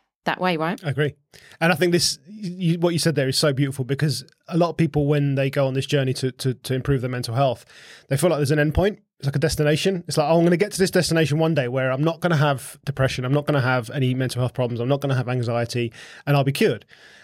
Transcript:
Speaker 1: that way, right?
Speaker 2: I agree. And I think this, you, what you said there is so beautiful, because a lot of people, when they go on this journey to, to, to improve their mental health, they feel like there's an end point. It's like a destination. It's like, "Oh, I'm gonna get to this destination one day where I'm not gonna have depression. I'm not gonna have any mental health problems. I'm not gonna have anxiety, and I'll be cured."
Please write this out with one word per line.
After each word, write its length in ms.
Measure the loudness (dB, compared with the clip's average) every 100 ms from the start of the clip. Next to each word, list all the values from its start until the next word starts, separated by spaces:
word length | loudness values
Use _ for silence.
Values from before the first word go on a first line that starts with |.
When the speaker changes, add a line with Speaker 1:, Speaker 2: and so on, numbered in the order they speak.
| _ _
Speaker 1:
that 160 | -4 -2
way, 160 | -2 0
right? 220 | -2 -4
Speaker 2:
I 60 | -4
agree. 240 | -2 -2 -4 _ -20 -20 -2
And 120 | 0
I 20 |
think 160 | 2 2
this, 260 | 2 0 -4 -12
you, 500 | -12 -10 -2 0 2
what 140 | 2
you 60 | 2
said 160 | 0 0
there 120 | 0
is 80 | 0
so 160 | 0
beautiful, 320 | 2 -2 -2
because 400 | -4 -2 -2 -2 -8 _ -4
a 80 | 0
lot 140 | 0
of 60 | 0
people, 300 | 0 0 0
when 280 | 2 0
they 160 | 0 -2
go 160 | 0 0
on 80 |
this 120 | -2 -2
journey 260 | 0 0
to, 160 | -2 -4
to, 220 | -2 -4
to 200 | -4 -4
improve 260 | -4 0 -2
their 100 | -2
mental 240 | -6 -4
health, 300 | 0 0 -2 -10 -20 -20 -16 -4
they 80 | 0
feel 140 | 2
like 80 | 2
there's 140 | 2
an 60 | 2
end 120 | 2
point. 260 | 2 0 -2 _ _
It's 80 | -4
like 80 | 0
a 40 |
destination. 640 | 0 2 2 2 0 -2 -2
It's 80 | 0
like, 120 | 2
"Oh, 80 | 4
I'm 60 |
gonna 120 | 4 4
get 140 | 0
to 60 | 0
this 120 | 2
destination 460 | 2 2 2 2 2
one 160 | 2
day 120 | 2 0
where 220 | 0 0
I'm 120 | 0
not 160 | 0 0
gonna 160 | 0 2
have 420 | 2 0 -6 -12
depression. 400 | -8 -2 -2 -2
I'm 80 | 0
not 140 | 0 2
gonna 140 | 0
have 300 | 2 0 -2
any 240 | -2 -2
mental 260 | 0 -2 -2
health 120 | -4
problems. 240 | -2 -4 -2
I'm 80 | -2
not 120 | -2
gonna 140 | 0 -2
have 120 | -2
anxiety, 640 | -2 -2 -2 -2 -4 -4 -8 -20 -8 0
and 100 | 2
I'll 80 |
be 80 | 2
cured." 320 | 2 0 0 -8 -20 -20 -20